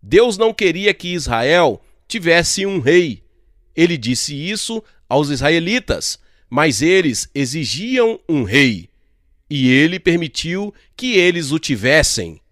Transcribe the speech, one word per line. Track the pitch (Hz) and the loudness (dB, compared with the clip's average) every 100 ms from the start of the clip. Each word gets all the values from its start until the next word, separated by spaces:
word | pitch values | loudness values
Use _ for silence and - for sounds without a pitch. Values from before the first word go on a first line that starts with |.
Deus | 101 160 240 196 | 4 4 4 2
não | 220 | -2
queria | 220 190 165 202 | 0 -2 0 -2
que | 185 180 | -2 -4
Israel | 175 127 117 123 170 160 101 _ _ _ | -6 -2 -2 2 4 2 0 _ _ _
tivesse | 233 170 170 165 - 196 | -6 2 2 2 -2 -2
um | 190 | -2
rei. | 127 175 170 104 _ _ _ _ _ - | 2 2 2 -6 _ _ _ _ _ 0
Ele | 175 165 | 0 0
disse | 113 123 - 143 | -2 -4 -4 -8
isso | 165 214 - 226 - _ _ | -8 -8 -6 -8 -10 _ _
aos | 135 147 | -2 0
israelitas, | 139 139 165 170 240 - 85 - - _ _ _ | 0 2 2 2 -2 -2 -6 -6 -10 _ _ _
mas | 123 156 107 | 0 0 2
eles | 151 190 165 110 - | 2 2 2 -2 -6
exigiam | 139 135 151 123 131 220 262 226 220 - | -6 -4 -4 -6 -6 -4 0 0 -2 -4
um | 156 | -4
rei, | 104 123 135 101 87 _ _ _ _ _ _ | 0 2 2 0 -10 _ _ _ _ _ _
e | 147 127 | -2 2
ele | 131 156 180 | 4 2 0
permitiu | 175 170 165 - 160 180 208 - _ - | 0 0 -2 -8 -6 -6 -8 -12 _ -10
que | 254 214 | 0 2
eles | 180 175 147 | 2 2 -2
o | 156 | -4
tivessem. | - 123 113 151 139 - 87 80 _ | -2 -2 2 4 2 -2 -8 -12 _